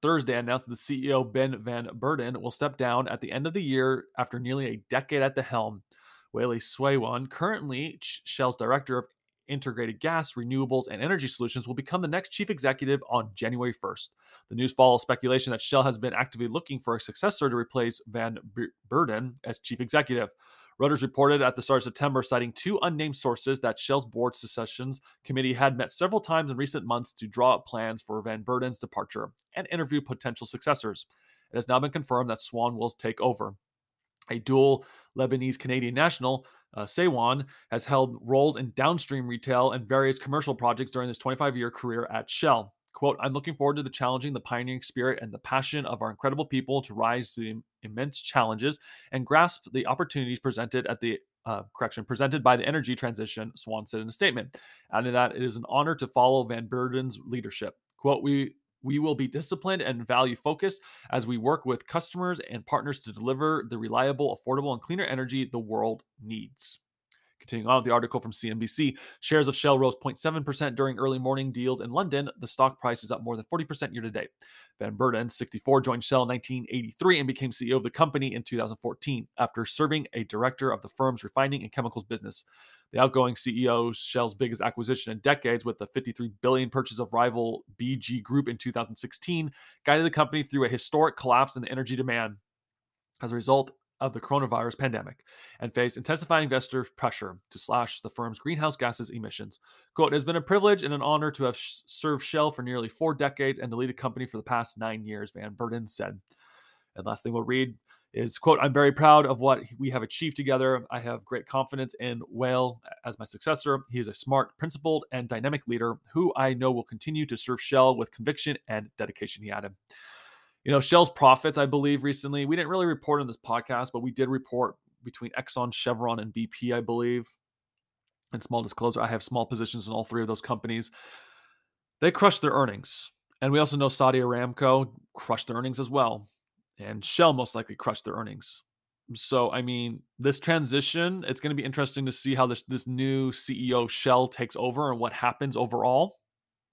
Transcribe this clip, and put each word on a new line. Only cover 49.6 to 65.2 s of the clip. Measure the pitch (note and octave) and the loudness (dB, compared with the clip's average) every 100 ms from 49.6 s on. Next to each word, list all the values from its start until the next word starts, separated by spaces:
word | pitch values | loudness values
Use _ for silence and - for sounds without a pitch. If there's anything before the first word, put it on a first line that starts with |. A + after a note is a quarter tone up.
| - | -4
the | C3 - | -2 0
opportunities | C3 D#3 C#3+ B2 B2 | 0 -2 -2 -4 -2
presented | C3 A2 A#2 B2+ - | -2 -2 -2 -2 -2
at | A#2 | -2
the," | A#2 G#2 - _ | -2 -4 -8 _
uh, | A#2 G2+ G2 - | -6 -6 -8 -4
correction, | A#2 - G#2+ | -4 -4 -6
"presented | A#2+ C#3 D3 | 0 0 4
by | C3+ A#2+ | 6 6
the | C#3 | 4
energy | D#3 A#2 | -2 -2
transition," | B2 A#2+ G#2+ A2 A2 A2+ | -4 -4 -4 -8 -8 -10
Swan | - A2+ A2 G#2+ | -12 -8 -8 -6
said | A2 | -8
in | A2 | -8
a | |
statement, | - G3 A#2 C3+ - - - _ | 0 0 0 -8 -16 -20 -20 _
adding | G#2 B2 | -2 2
that | B2 B2 - | 4 2 0
it | |
is | B2 A2+ | -4 -4
an | - | 0
honor | C3 D3+ D#3 | 0 2 -2
to | B2+ | 0
follow | B2+ B2 C3+ | 4 6 4
Van | A#2 A#2 A2+ | 2 -6 -4
Beurden's | B2+ B2+ B2+ C3 - - | -2 -2 -2 -4 -8 -8
leadership. | B2 G2+ - G2 - _ _ | -8 -8 -8 -10 -10 _ _
Quote, | C#3 C#3 | 2 2
"We, | C#3+ C#3 C3+ - _ _ | 2 2 0 -8 _ _
we | C3 C#3+ | -2 0
will | D#3 | 0
be | C#3 C3 | 0 -2
disciplined | D3+ - F#3+ F#3+ F#3+ | -4 -6 -6 -2 -2
and | C3 A#2+ A#2 | -2 -4 0
value-focused | B2 C3 A#2 D3 D3 G3 - - - - | 2 2 0 -2 0 -2 -4 -12 -20 -4
as | B2+ A2+ | -2 -2
we | A#2 | 0
work | B2 D#3+ | 2 2
with | B2+ A#2+ - | 0 -4 -4
customers | E3+ - F3+ F3+ F3 | -6 -4 -4 -4 -4
and | - A#2 - | -8 -12 -2
partners | C#3 C3+ C3+ | -2 -2 -6
to | A2+ | -10
deliver | G#2 A#2+ C3+ D#3 D#3 A2+ | -4 -2 0 2 0 -2
the | A#2 | -6
reliable, | A2 A#2 C3+ C3+ C#3+ - | 0 2 2 2 -2 -2
affordable, | - C3+ C#3+ | -2 -2 0
and | A#2+ | -4
cleaner | - F3+ | -6 -4
energy | - C3 | -2 -2